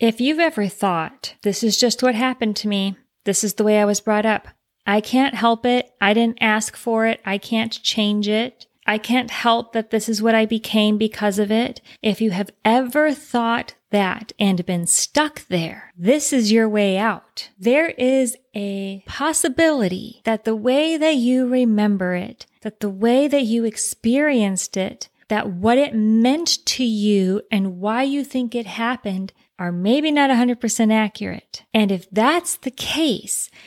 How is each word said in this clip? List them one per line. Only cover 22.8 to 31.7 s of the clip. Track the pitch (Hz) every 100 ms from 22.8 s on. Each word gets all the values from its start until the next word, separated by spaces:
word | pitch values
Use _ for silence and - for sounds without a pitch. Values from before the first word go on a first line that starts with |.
the | 208
way | 190 233 254 285
that | 285
you | 226 233
experienced | 226 - - - 226 269 302 254 196 185 - 190
it, | 185 - - _ -
that | 214 208
what | 175 220 254
it | 285
meant | 220 214 220 240 302 330 - -
to | -
you | 247 214 208 202 185 202 -
and | 202 190 180
why | 208 233
you | 277 285
think | 277 254 240
it | 240 196
happened | 226 233 247 202 190 190 _ _ -
are | 175
maybe | 175 196 285 311
not | 294 277
a | 240
hundred | 247 240
percent | 220 - 220
accurate. | 220 208 - 196 175 _ - _